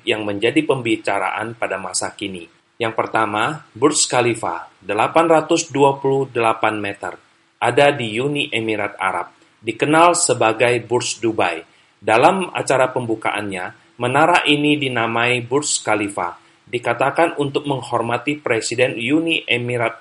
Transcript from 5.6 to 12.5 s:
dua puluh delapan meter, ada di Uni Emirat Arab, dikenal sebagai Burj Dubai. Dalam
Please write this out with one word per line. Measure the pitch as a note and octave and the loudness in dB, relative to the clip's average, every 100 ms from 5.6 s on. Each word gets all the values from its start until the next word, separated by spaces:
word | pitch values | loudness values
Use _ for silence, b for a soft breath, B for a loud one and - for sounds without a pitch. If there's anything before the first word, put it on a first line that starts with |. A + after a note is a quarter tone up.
| - | 0
dua | C#3 C#3 C3+ | 2 2 4
puluh | C3+ C3+ C3+ | 0 0 0
delapan | A#2+ A2+ A2+ A2 G#2+ | 0 0 2 0 0
meter, | G2+ G2 F#2 - _ _ _ _ | -4 -6 -10 -12 _ _ _ _
ada | A2+ B2 C#3+ | 0 4 4
di | C#3 A2+ A2 | 2 -2 -4
Uni | C#3 D3 - | -2 -4 -4
Emirat | A2+ A2 G#2+ G2+ - | -4 -2 -2 -4 -2
Arab, | F#2+ F2+ F2 - b b | -4 -2 -6 -14 b b
dikenal | A2+ A2 C#3 D#3+ F3 E3+ | -10 -2 2 6 6 4
sebagai | - A#2 A2+ A2 A#2+ B2 A2 | 2 2 2 4 2 2 0
Burj | A#2+ - - | -2 -2 -4
Dubai. | A#2 G#2 F#2+ E2 - b b b | -2 0 -2 -4 -10 b b b
Dalam | G#2 A2 D3+ F#3+ F3+ | 2 6 6 4 -2